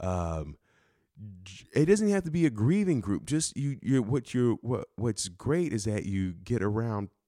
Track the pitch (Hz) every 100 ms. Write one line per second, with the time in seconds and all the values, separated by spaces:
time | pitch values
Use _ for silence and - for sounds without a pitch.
0 | 92 90 85 80 76 - _ _ _ _
1 | _ - 104 92 95 95 - - 156 214
2 | 214 196 170 170 160 107 113 196 185 135
3 | 98 87 - 151 - - 139 135 - 135
4 | 107 139 - 131 120 - 117 120 - -
5 | 113 104 95 87 127 165 175 107 104 104
6 | 101 98 92 85 92 120 101 107 117 104
7 | 101 _